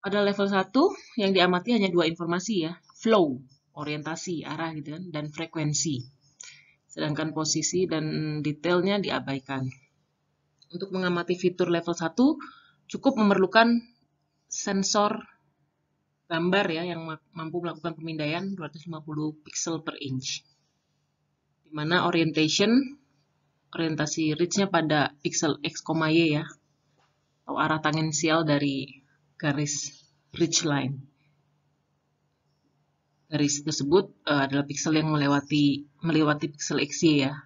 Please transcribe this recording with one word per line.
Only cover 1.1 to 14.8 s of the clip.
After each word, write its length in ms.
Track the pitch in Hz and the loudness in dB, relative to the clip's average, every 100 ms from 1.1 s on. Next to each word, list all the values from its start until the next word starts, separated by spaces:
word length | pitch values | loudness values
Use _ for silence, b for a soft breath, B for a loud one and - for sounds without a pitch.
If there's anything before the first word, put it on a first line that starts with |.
| - | -2
yang 160 | 196 | 2
diamati 400 | 190 180 180 180 | 4 4 2 2
hanya 160 | 240 196 | 2 4
dua 160 | 175 160 | 4 2
informasi 640 | 165 165 175 185 208 160 | 0 -4 -4 -2 -2 -2
ya, 80 | 170 _ | -6 _
flow, 480 | - 226 220 160 127 - _ _ | -6 2 4 4 0 -10 _ _
orientasi, 720 | - 147 151 151 165 - 165 139 | -12 -8 -6 -6 -10 -6 -8 -6
arah 240 | 151 165 156 | -6 -6 -8
gitu 180 | 139 151 | -10 -12
kan, 80 | 180 | -8
dan 140 | 151 151 | -8 -8
frekuensi. 640 | 151 165 165 151 147 170 131 120 _ _ _ B B B B _ | -10 -10 -4 -2 -2 -2 -4 -8 _ _ _ B B B B _
Sedangkan 480 | - 156 160 160 | -6 -4 -2 -4
posisi 500 | 147 156 160 151 180 185 | -4 -2 -2 -2 -2 -2
dan 480 | 160 156 156 156 151 | -2 -4 -4 -4 -4
detailnya 600 | 147 147 170 175 185 202 | -4 -4 0 0 2 0
diabaikan. 640 | 160 135 131 135 - 135 131 - _ _ _ _ _ _ _ _ _ | -2 -4 -4 -8 -6 -6 -6 -8 _ _ _ _ _ _ _ _ _
Untuk 240 | 175 196 | -12 -8
mengamati 400 | 185 180 175 170 | -2 0 0 -2
fitur 340 | 180 180 180 180 | 0 0 0 0
level 240 | 170 170 | 0 0
satu, 460 | 165 165 - 262 311 B B B B _ | -4 -4 4 4 4 B B B B _
cukup 320 | - 277 220 | 0 0 4
memerlukan 640 | 208 196 185 220 233 233 - _ _ _ _ _ _ | 4 4 6 6 6 4 -2 _ _ _ _ _ _
sensor 800 | - - 196 | -8 -2 -2